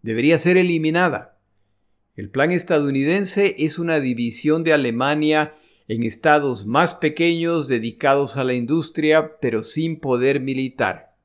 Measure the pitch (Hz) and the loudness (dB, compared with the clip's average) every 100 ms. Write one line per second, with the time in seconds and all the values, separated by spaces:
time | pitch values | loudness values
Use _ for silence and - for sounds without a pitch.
0 | 107 113 135 160 175 180 180 165 156 165 | -4 0 2 2 4 2 2 0 0 2
1 | 180 135 - _ _ _ _ _ _ _ | 0 -2 -8 _ _ _ _ _ _ _
2 | _ - 98 127 151 175 175 160 143 135 | _ -16 -8 -2 0 0 0 0 0 0
3 | 139 185 190 196 202 - 156 151 170 160 | 0 0 0 0 0 0 -4 -4 -2 0
4 | 135 120 120 113 151 156 165 151 127 117 | 0 -2 -4 -2 0 0 2 2 2 -2
5 | 131 151 151 151 151 - _ _ _ 113 | 0 0 2 2 0 -6 _ _ _ -4
6 | 117 - 160 151 143 117 101 127 170 - | -2 0 2 4 2 -4 -2 0 0 0
7 | 156 151 170 170 165 170 135 123 113 - | -4 0 0 2 0 -2 0 -2 -4 -2
8 | 147 139 139 143 127 123 120 160 156 - | 2 2 0 -2 -2 -2 0 -2 -2 -2
9 | 151 156 156 - 127 110 110 - 160 160 | 2 2 0 -4 -2 -2 -4 -4 -4 -4
10 | 143 123 131 139 131 131 131 - 104 90 | -2 0 2 0 -2 -4 -6 -2 -4 -4
11 | - _ | -14 _